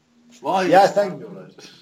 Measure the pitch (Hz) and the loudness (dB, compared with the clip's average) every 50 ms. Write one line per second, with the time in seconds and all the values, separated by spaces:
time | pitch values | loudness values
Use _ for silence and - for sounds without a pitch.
0 | _ _ _ _ _ _ - - - 147 180 190 190 147 165 190 196 180 - 202 | _ _ _ _ _ _ -20 -12 -8 -4 -4 -2 0 4 4 4 4 4 2 0
1 | 208 190 160 139 - - - - - - - - - - - - | -4 -4 -6 -12 -16 -18 -18 -20 -20 -20 -20 -20 -20 -20 -20 -20